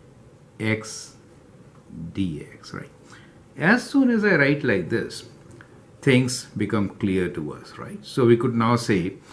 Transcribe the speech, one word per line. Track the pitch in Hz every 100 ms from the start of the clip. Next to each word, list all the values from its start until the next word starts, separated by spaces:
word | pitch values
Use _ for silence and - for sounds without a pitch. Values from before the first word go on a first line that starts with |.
| - - - - - -
x | 110 107 - - - - - - - - - - - 82 82
d | 98 95 71 -
x, | - -
right? | - - - - - - - - -
As | 160 240 -
soon | 277 254
as | 226 208
I | 165
write | 139 147
like | 127 98 80
this, | 113 - - - - - - - - - -
things | 139 127 127 - - -
become | 104 110 98
clear | - 98 92 87
to | 85 76
us, | 67 - -
right? | - -
So | - - 117
we | 117
could | 123 117
now | 113 120
say | - 95 87 - -